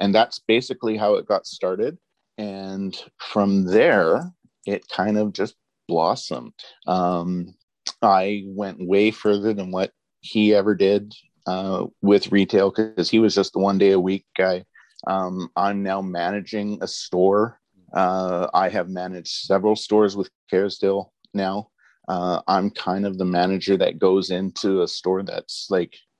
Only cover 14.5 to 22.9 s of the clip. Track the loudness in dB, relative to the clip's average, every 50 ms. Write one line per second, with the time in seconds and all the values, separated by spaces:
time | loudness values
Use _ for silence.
14.5 | 0 -4 -6 _ _ -20 _ _ _ _ -6 -4 -4 -4 -4 -4 -6 -8 -8 -6
15.5 | -4 -2 -2 0 0 -2 -4 -4 -4 -4 -4 -6 -6 -4 -4 -4 -4 -6 -8 -6
16.5 | -6 -6 -6 -6 -6 -6 -8 -10 -10 -10 -10 -4 0 2 2 4 4 2 2 0
17.5 | -2 _ _ _ _ _ _ -8 -2 0 0 0 0 -2 -2 -2 -2 -2 -4 0
18.5 | 0 0 0 0 -2 -4 -6 -4 -6 -8 -8 -8 -10 -12 -12 -12 -12 -10 -2 0
19.5 | 0 2 2 2 0 0 -2 0 2 4 4 2 0 -2 -8 -8 _ _ _ -2
20.5 | 0 0 0 0 -4 -2 0 0 0 0 -4 _ _ _ _ _ -6 -4 -4 -2
21.5 | -4 -6 -8 _ _ _ _ _ _ _ _ -6 -6 -4 -2 -2 -2 -2 0 0
22.5 | 0 0 0 -2 -4 -6 -4 -4